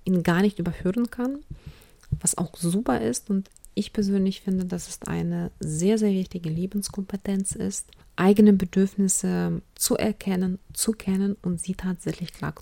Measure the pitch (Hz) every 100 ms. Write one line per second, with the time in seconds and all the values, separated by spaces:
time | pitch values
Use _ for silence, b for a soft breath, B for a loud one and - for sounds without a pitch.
0 | - 185 165 170 208 - 175 160 180 202
1 | 233 - 247 285 - B B B B B
2 | B - - - 180 - 170 190 247 247
3 | 220 247 - 190 190 - - - 208 -
4 | 196 196 190 190 - 185 180 180 - -
5 | - 165 170 175 175 - 151 156 185 220
6 | 214 190 185 185 170 160 190 202 196 -
7 | 190 196 - 196 196 - 196 - - b
8 | b - 185 208 208 196 185 190 196 -
9 | 196 - 185 180 175 165 - - - -
10 | 214 208 - 185 185 185 - - - 220
11 | - 190 196 202 180 170 - 185 185 180
12 | - 156 170 - 151 -